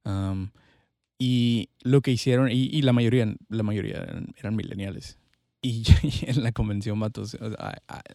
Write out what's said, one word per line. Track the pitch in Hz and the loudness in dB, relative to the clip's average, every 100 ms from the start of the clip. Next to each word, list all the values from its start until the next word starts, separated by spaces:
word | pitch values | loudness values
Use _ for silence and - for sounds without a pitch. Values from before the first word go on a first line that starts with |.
Am, | - 95 95 95 95 - _ _ _ _ _ - | -6 -2 -2 -4 -6 -12 _ _ _ _ _ -4
Y | 127 123 120 117 - _ | 0 4 4 2 -2 _
lo | 127 139 | 4 4
que | 131 | 4
hicieron, | 120 135 123 131 | 0 2 2 4
y, | 123 131 | 2 0
y | 151 | 2
la | 135 | 4
mayoría, | 120 117 127 110 - - | 4 4 2 2 -4 -6
la | 110 | -4
mayoría | 104 104 - - | -2 -2 -4 -6
eran, | - 85 82 - | -8 -10 -12 -10
eran | 104 110 | -6 -4
millennials. | - 98 98 98 - - _ _ _ _ | -6 -6 -8 -8 -14 -20 _ _ _ _
Y, | 131 113 113 | -4 0 6
<laughs> | - | 6
y | 147 - - | 4 -2 -2
en | 123 | -2
la | 117 | 0
convención, | 113 107 101 107 104 | -2 -2 -2 -4 -4
vato, | 107 107 | -4 -6
o | 107 | -10
sea, | - 110 107 | -10 -10 -8
a, | - - - | -10 -12 -14
a, | - - | -18 -18